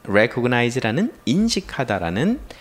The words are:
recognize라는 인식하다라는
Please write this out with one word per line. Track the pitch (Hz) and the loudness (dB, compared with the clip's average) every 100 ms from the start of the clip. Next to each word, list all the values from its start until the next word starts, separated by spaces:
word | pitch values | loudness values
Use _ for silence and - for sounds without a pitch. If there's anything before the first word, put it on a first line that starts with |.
| - | 0
recognize라는 | 101 117 127 120 120 120 123 113 131 226 - 107 | 2 2 2 0 2 0 0 -2 0 -2 -2 0
인식하다라는 | 165 226 202 - - 123 98 85 95 180 269 - - | 2 2 -2 -4 -6 -2 -2 -2 0 0 -2 -6 -20